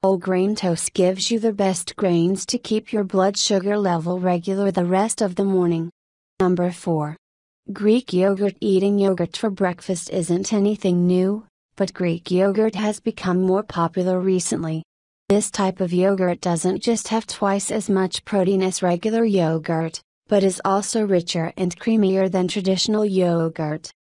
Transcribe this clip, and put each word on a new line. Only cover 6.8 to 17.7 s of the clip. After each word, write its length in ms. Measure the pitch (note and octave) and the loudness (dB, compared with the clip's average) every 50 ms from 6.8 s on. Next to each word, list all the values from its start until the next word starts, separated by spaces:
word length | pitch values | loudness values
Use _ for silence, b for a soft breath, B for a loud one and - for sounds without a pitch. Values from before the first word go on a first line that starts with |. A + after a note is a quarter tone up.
| - F3+ E3+ D#3 D3+ D3 D#3 - _ _ _ _ _ _ _ _ _ - G3+ | -4 -2 -2 -2 -2 -4 -8 -12 _ _ _ _ _ _ _ _ _ -14 -10
Greek 400 | G3 G3+ G#3+ G#3+ B3 B3+ - - | -2 2 2 2 2 2 0 0
yogurt. 440 | F3+ F#3 G3 G3+ F#3+ G3+ G3+ F#3+ _ | 2 2 2 2 2 0 -2 -2 _
Eating 380 | - G#3+ G3 F#3+ F#3+ G3+ G3+ G3+ | -2 2 2 2 2 2 2 2
yogurt 380 | G3 G3 F#3+ F3 F3 E3+ - | 2 2 2 0 -2 -4 -4
for 140 | - - A3 | -4 -4 -4
breakfast 600 | G3 F3+ G3+ F3+ F3 F3+ - - F#3+ E3+ - - | -2 0 -2 -2 -2 -4 -6 -6 -6 -6 -6 -6
isn't 420 | - F#3+ E3 - F3 F3 G3 - A#3 | -4 -4 -2 0 0 -2 0 0 0
anything 540 | G#3+ G3 G#3 G#3+ G#3 - G3 F3+ F3 F3 | 2 2 2 0 0 0 0 2 2 2
new, 400 | F3 F3+ F3+ F#3 F#3+ G3+ G#3+ A3 _ _ _ _ _ _ | 2 2 2 2 0 0 -4 -8 _ _ _ _ _ _
but 180 | - G3+ F#3 - | -4 -4 -4 -2
Greek 340 | - F#3 F3 E3+ E3+ _ - | -4 -2 -2 -2 -4 _ -2
yogurt 460 | F3+ F3+ F#3+ G3+ G3 G#3 A3 G#3+ G#3+ | 0 2 2 2 2 2 0 0 0
has 240 | F#3+ G#3+ G#3 G#3+ - | -2 -2 -2 -4 -2
become 420 | _ A3+ A3 - - F#3 F3+ F3+ | _ -6 -6 -4 -4 -2 0 2
more 220 | F#3 F#3 F#3 G3 G#3+ | 2 2 2 0 0
popular 560 | _ - F#3 E3+ E3 E3 F#3+ F3+ F#3 F#3 F#3 | _ -2 -2 -2 -2 0 -2 -2 0 0 0
recently. 640 | F3+ F#3+ F#3 F#3 F3 - - - E3+ D#3+ D#3+ D#3+ D#3+ _ _ _ _ _ _ _ _ _ | 0 0 0 0 0 -2 -4 -4 -4 -4 -4 -6 -8 _ _ _ _ _ _ _ _ _
This 200 | G3+ G#3 G#3 - | 0 0 0 -2
type 320 | - - G3+ F#3+ F#3+ - | -2 -2 -2 -2 0 -2
of 120 | F#3+ F3 F3 | -4 -2 0
yogurt 480 | F3+ F3+ F#3+ G3+ F#3+ F#3 F3+ F3 - | 2 2 2 2 2 0 0 -2 -2
doesn't 420 | - F3+ E3+ E3 - F3+ F#3 F#3+ - | -2 -2 -2 0 0 -2 -2 0 0
just 260 | - A#3 G#3+ - - | -2 -2 -2 -2 -2
have 180 | A3+ A3+ A3 | -2 -2 -2
twice 440 | - - - - G3+ G3 G3+ - - | -4 -8 -2 -2 0 0 0 -2 -4